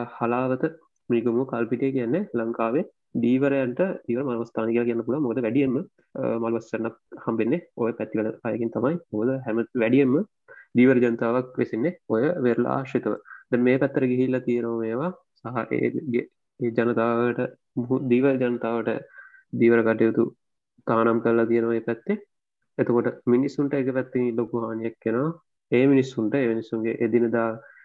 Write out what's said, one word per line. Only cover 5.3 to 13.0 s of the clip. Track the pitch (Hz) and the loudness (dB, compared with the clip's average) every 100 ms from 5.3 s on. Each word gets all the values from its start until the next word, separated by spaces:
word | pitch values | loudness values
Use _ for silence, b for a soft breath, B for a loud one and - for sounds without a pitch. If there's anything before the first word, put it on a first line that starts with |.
| 113 | -2
වැඩියෙන්ම, | 117 127 139 127 185 _ _ | 0 2 2 0 -6 _ _
අ, | - 123 113 | -6 -4 -2
මර්මස්ථානක් | 113 117 - 113 113 - _ - | -2 -4 -4 -6 -6 -8 _ -10
හම්බෙන්නේ | - 113 113 170 - - | -4 -2 0 -2 -4 -4
ඔය | 117 | -4
පැතිවල | 117 110 110 110 - | -2 -4 -2 -4 -4
අයගෙන් | 117 110 117 | -6 -4 -4
තමයි. | 113 123 170 - | -2 -2 -2 -6
මොකද | 107 117 131 | -4 -2 -2
හැම, | 127 110 113 127 | -2 -4 -2 0
වැඩියෙන්ම | 113 131 135 143 214 _ B B B | 2 4 4 2 -2 _ B B B
ධීවර | 120 127 123 | 4 6 6
ජනතාවක් | 120 117 117 123 127 - | 4 2 0 -2 -2 -4
වෙසෙන්නේ | 123 110 147 185 - | -4 -2 -4 -4 -2
ඔය | 113 147 180 | 0 0 0
වෙරළ | 123 113 123 | 0 0 0
ආශ්‍රිතව. | 131 131 120 | -2 -2 -4